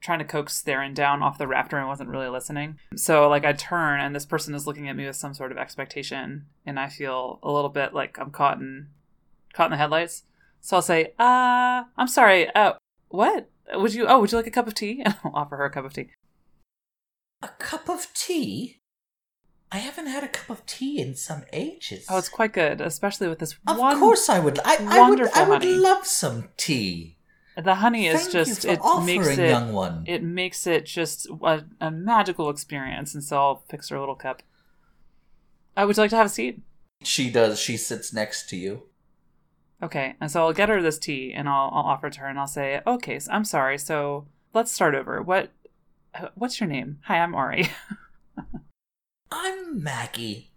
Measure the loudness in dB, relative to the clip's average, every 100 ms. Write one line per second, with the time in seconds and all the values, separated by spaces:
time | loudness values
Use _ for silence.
0 | -6 -4 -2 -6 -6 -6 -4 -4 -4 0
1 | 0 2 0 -2 -2 -2 -2 -4 -4 -8
2 | -8 -8 -6 -8 -8 -8 -8 -12 -14 -6
3 | 4 6 8 6 2 0 -2 -2 0 0
4 | -2 -6 -4 -4 -4 -8 -8 -8 -8 -8
5 | -8 -8 -12 -10 -10 -8 -10 -10 -10 -10
6 | -8 -8 -10 -12 -16 _ -10 -6 -8 -8
7 | -6 -4 -6 -8 -2 0 0 -2 -2 -4
8 | -6 -8 -12 0 0 0 -8 -14 -18 _
9 | _ _ _ _ _ 0 0 2 2 0
10 | -2 -8 _ _ _ _ 0 0 4 2
11 | 2 4 4 6 4 4 2 0 -4 -4
12 | 0 6 8 8 6 4 4 2 _ _
13 | _ 2 2 2 -4 _ -8 0 0 2
14 | 6 6 6 0 0 -2 -2 -4 -6 -2
15 | -2 -2 -4 -4 -6 -4 -4 -4 -10 -12
16 | -14 _ _ _ _ _ _ _ _ _
17 | _ _ _ _ -16 -10 -8 -8 -6 -6
18 | -6 -8 -4 -2 -2 -6 -8 _ _ _
19 | _ _ _ _ _ _ _ -8 -8 -10
20 | -8 -8 -6 -10 -10 -14 -14 -8 -6 -6
21 | -6 -8 -10 -12 -10 -8 -8 -10 -12 -12
22 | -4 -4 -4 -2 -2 2 0 0 -6 -4
23 | -4 -2 -6 -4 -8 -6 -2 2 2 6
24 | 6 6 4 4 2 0 2 2 6 8
25 | 10 8 4 4 6 4 4 4 6 4
26 | 2 -2 -2 -4 -10 -6 -2 0 -2 -6
27 | -10 _ _ _ _ -2 2 4 4 4
28 | 2 2 2 0 0 0 0 2 4 4
29 | 4 2 2 4 4 4 2 -2 -2 -4
30 | -6 -4 -4 -4 -4 -4 0 0 0 -6
31 | -6 -6 -12 -2 0 0 -2 -8 -6 -4
32 | 2 2 2 -2 -4 -4 -8 -10 -8 -8
33 | -10 -10 -4 2 2 0 -8 -14 -10 -8
34 | -8 -8 -10 -10 _ _ _ _ _ _
35 | -20 _ _ _ _ _ _ 0 2 4
36 | 4 6 4 2 -6 -8 -18 _ _ _
37 | -4 -2 2 4 4 2 -4 -4 -6 -8
38 | -8 -6 -6 -6 -10 -8 -8 -10 -16 _
39 | _ _ _ _ _ _ _ _ -8 -6
40 | -6 -6 -4 2 2 2 2 2 0 -2
41 | -6 -8 -8 -6 0 0 0 -2 0 -2
42 | -4 -8 -8 -6 -6 -4 -4 -2 -2 -2
43 | -4 -8 -4 -4 -2 0 0 -2 -4 -2
44 | -2 -6 -10 _ _ -2 -2 2 2 2
45 | -4 -6 0 0 0 _ _ _ _ _
46 | _ -14 -14 -8 -8 -4 -4 -4 -8 -12
47 | -2 0 0 -2 -2 0 -2 -4 -16 -16
48 | -18 -20 _ -16 -12 -14 -14 _ _ _
49 | _ _ _ -6 -6 -8 -8 -8 -6 -6
50 | -8 -8 -8 -10 -14